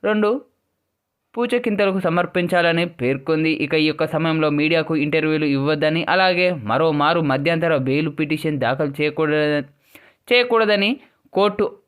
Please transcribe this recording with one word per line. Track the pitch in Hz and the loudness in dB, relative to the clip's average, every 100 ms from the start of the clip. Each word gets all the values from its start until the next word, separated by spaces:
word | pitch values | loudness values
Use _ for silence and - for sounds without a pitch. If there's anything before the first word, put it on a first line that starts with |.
రెండు | 202 214 208 262 - _ _ _ _ _ _ _ _ - | 0 0 0 -2 -6 _ _ _ _ _ _ _ _ -4
పూచకింతలకు | 240 240 240 202 202 190 | -2 0 -2 0 0 0
సమర్పించాలని | 185 170 180 180 175 180 170 165 170 | 0 0 0 -2 0 2 2 0 -2
పేర్కొంది. | - 123 139 139 160 160 160 | -2 -2 -2 -2 0 0 -2
ఇక | 147 | 0
ఈ | 156 156 | 0 0
యొక్క | 151 156 | 0 -2
సమయంలో | 156 165 160 156 | 0 0 0 0
మీడియాకు | 147 151 165 156 160 | 2 2 0 0 -2
ఇంటర్వ్యూలు | 147 160 156 156 151 139 | 0 0 0 0 0 0
ఇవ్వద్దని, | 139 151 156 160 - | 0 0 0 0 0
అలాగే | 180 185 175 180 170 | 2 2 2 0 -2
మరోమారు | 104 123 160 147 147 170 | -2 0 2 2 2 2
మధ్యంతర | 151 135 147 170 170 151 | 0 0 0 0 0 0
బెయిల్ | 131 139 156 143 | 0 -2 -2 -4
పిటిషన్ | 151 151 160 147 | -4 -2 -2 -2
దాఖలు | 120 139 151 139 | -2 -2 -4 -2
చేయకూడద-, | 151 151 156 151 151 147 139 _ _ - - _ - | -4 -2 -2 0 0 -2 -6 _ _ -20 -20 _ 0
చేయకూడదని | 247 247 226 214 208 202 277 - _ _ | 2 4 2 2 2 0 -4 -10 _ _
కోర్టు | - 202 196 202 - | 0 0 0 -4 -4